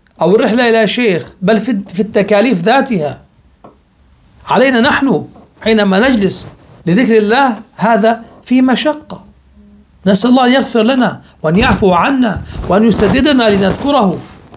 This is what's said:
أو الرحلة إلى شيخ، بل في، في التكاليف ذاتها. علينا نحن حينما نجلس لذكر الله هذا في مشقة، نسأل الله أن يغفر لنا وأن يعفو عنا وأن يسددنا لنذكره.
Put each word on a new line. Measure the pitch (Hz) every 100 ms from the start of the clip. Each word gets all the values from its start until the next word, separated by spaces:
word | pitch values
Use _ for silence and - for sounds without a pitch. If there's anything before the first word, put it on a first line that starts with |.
| _ -
أو | 165 220
الرحلة | - 233 240
إلى | 226 208
شيخ، | - 233 170 - -
بل | 190 220
في، | 262 196 -
في | 190
التكاليف | - 208 196 208 247 190
ذاتها. | 185 269 269 196 147 120 _ _ _ _ - _ _ _ _ _ _ - -
علينا | 160 269 233
نحن | 226 - 277 - - - - _
حينما | 220 220 202 190 269
نجلس | 233 190 - - - - - 165
لذكر | 190 220 220
الله | 208 247 269 208 - -
هذا | 214 220 220 226 - -
في | - 254
مشقة، | 262 240 302 302 - - - _ _ - - - _ _ 185
نسأل | 202 240
الله | 254 247
أن |
يغفر | 269 269 233
لنا | 226 262 202 135 - _
وأن | 156 180
يعفو | 254 196 196
عنا | 175 233 269 233 - - - -
وأن | 196 226
يسددنا | - 202 254 294 262 226
لنذكره. | 196 190 - 277 285 196 139 - - -